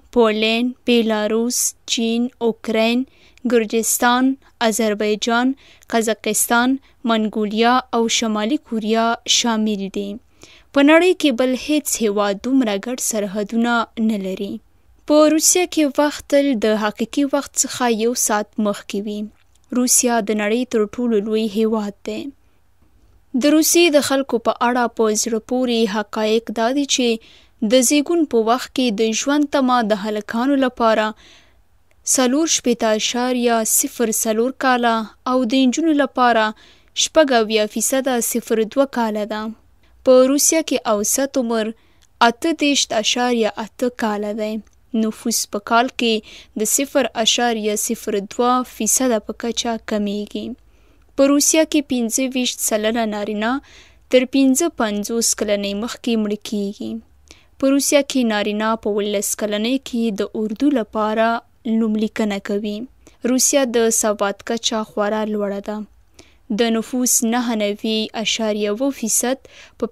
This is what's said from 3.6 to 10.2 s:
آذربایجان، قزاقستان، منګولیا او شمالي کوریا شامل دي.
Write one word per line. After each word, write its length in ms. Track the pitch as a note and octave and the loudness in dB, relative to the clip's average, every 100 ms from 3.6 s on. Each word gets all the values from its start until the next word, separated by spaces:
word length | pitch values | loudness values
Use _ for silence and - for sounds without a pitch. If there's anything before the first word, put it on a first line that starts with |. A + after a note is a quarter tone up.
| G#3+ A3+ G#3+ - B3 B3 C4 C4+ _ _ | 2 -2 -2 0 2 4 2 0 _ _
آذربایجان، 920 | A3+ G#3+ A3 G#3 G#3+ G#3+ A#3 A#3 B3+ C4+ - - - | 0 0 -2 0 -2 -2 0 0 0 -2 -12 -20 -4
قزاقستان، 840 | A#3 A3 G#3+ A3 G#3 - A#3+ B3 C4+ - _ | -2 0 -2 -2 -2 2 2 2 0 -6 _
منګولیا 680 | A#3 A3+ G#3+ A3 G#3+ G#3+ A#3 B3+ - | -2 0 0 -2 -2 2 4 2 0
او 80 | A#3 A3+ | -2 0
شمالي 480 | - A3+ G#3+ G#3+ D4+ | 0 -2 -2 -2 -4
کوریا 480 | - A3 G#3 A3+ A3+ A#3 - | -4 -6 0 0 0 -2 -2
شامل 560 | - A#3+ A3 G#3+ G3+ G3 | 0 0 0 0 -2 -6
دي. 140 | G3+ G3+ G#3 | -6 -8 -12